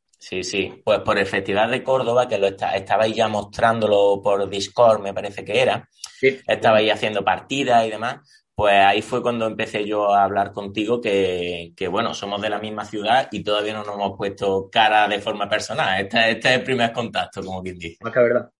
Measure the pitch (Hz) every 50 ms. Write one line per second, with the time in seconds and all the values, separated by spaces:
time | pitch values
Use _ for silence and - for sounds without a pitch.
0 | _ _ _ _ - - 92 92 90 - - 98 90 - - - _ 110 104 98
1 | - 110 104 101 95 - 104 98 98 - 98 104 113 117 127 117 - 131 131 131
2 | 120 117 120 123 123 120 110 98 98 98 95 - 107 - 95 98 95 - 120 104
3 | 110 110 107 113 110 107 107 101 101 - - - 113 113 113 113 107 104 104 101
4 | 101 101 101 98 - 104 101 98 101 92 101 98 98 - - - 120 113 110 104
5 | 98 98 98 98 98 101 - 98 95 95 107 107 104 98 104 120 - _ _ _
6 | - - - - 131 131 131 - - - 110 104 - 120 110 107 110 107 104 -
7 | 120 107 107 101 92 95 92 87 - - 135 139 135 123 120 117 113 110 107 107
8 | 113 123 139 - - _ _ _ _ _ _ - 107 104 101 98 98 98 101 110
9 | 113 - 127 120 107 120 120 117 113 110 104 101 110 107 - 107 104 104 107 104
10 | 104 101 101 101 98 98 101 98 101 98 - 107 101 101 101 110 104 107 120 120
11 | - 110 98 98 95 92 90 90 87 87 87 85 85 85 85 - 95 87 92 107
12 | 117 104 - - 101 101 101 98 104 107 104 104 110 107 107 104 104 104 110 104
13 | 101 107 120 131 135 - 110 98 98 104 104 104 104 107 107 107 104 104 101 101
14 | 101 98 98 - 104 101 98 101 98 98 95 98 95 - - 113 110 107 107 107
15 | 104 104 104 101 98 113 104 104 101 101 107 107 - - 107 151 147 98 92 98
16 | 101 98 - 113 113 113 113 110 - 131 127 123 - 131 131 120 117 110 - 127
17 | 113 98 90 92 90 - - 98 95 92 92 92 92 92 90 90 85 82 - -
18 | - 113 - 131 120 117 120 117 117 - _